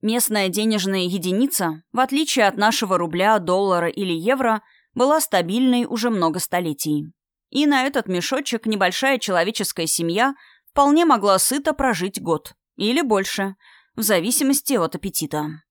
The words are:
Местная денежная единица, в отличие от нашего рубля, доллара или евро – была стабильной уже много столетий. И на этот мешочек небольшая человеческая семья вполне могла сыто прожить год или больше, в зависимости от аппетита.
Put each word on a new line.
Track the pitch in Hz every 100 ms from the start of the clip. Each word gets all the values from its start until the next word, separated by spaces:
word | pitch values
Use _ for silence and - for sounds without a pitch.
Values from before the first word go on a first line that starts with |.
Местная | 208 233 - 214 190
денежная | 190 220 214 185 190 180
единица, | 190 180 190 277 - 180 156 _
в | 226
отличие | 262 277 311 - 208
от | -
нашего | 208 226 208 185
рубля, | 175 165 196 220
доллара | 175 185 196 180 170
или | - 196
евро – | 165 185 262 247 220 _ _ _ -
была | 262 311
стабильной | - 190 170 214 262 247 240
уже | 233 240
много | 214 165 160
столетий. | - 180 175 147 160 151 156 _ _ _ _
И | 254 294
на | 277 262
этот | 277 208
мешочек | 180 170 262 285 226 226
небольшая | 214 185 180 269 -
человеческая | - 180 175 - 190 - 160
семья | - 165 180 262 277 - _ _
вполне | - 285 302 339
могла | 247 196 190
сыто | - 285 285
прожить | 302 262 190 180 -
год | - 156 - _ _ -
или | 208 262
больше, | 294 208 190 - 196 196 _ - _ -
в |
зависимости | 208 196 180 - 269 277 -
от | 247 165 -
аппетита. | 196 - 151 151 151 156 _